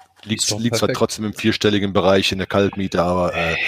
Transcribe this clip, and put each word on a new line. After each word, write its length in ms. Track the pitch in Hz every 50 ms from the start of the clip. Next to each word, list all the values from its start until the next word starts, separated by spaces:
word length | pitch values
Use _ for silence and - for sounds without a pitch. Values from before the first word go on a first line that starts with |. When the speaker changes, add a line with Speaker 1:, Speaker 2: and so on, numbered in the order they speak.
| _ _ _ _ -
Speaker 1:
Liegst, 220 | 101 110 - -
Speaker 2:
ist 60 | - 107
doch 60 | 107
Speaker 1:
liegst 220 | 113 120 117 107
halt 80 | 107 101 127
Speaker 2:
perfekt. 40 |
Speaker 1:
trotzdem 280 | - 117 - - - 110
im 80 | 104 101
vierstelligen 580 | - - 110 101 - - 107 101 101 101 98 90
Bereich 380 | 101 87 95 98 98 95 -
in 60 | 98
der 100 | 95 90
Kaltmiete, 540 | - - 101 101 95 - 98 95 90 - 90
aber, 320 | 85 87 90 90 90 82 -
äh, 200 | 85 85 82 80 - -